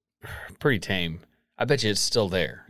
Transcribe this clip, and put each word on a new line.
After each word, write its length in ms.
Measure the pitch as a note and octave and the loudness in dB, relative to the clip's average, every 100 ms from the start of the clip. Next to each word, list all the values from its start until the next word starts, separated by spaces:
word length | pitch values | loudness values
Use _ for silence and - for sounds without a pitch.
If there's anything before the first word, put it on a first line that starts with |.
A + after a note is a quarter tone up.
| _ _ - - - - | _ _ -14 -14 -14 0
pretty 180 | D3+ G#2+ | 2 2
tame. 420 | - F#2+ E2+ D#2+ - _ _ - | 0 -2 0 -4 -12 _ _ -4
I 80 | B2+ | 0
bet 180 | C#3 | 2
you 60 | A2 | 2
it's 100 | G2+ | 2
still 300 | - A#2+ G2+ | 2 2 2
there, 360 | F#2 C#2 - | 0 -2 -6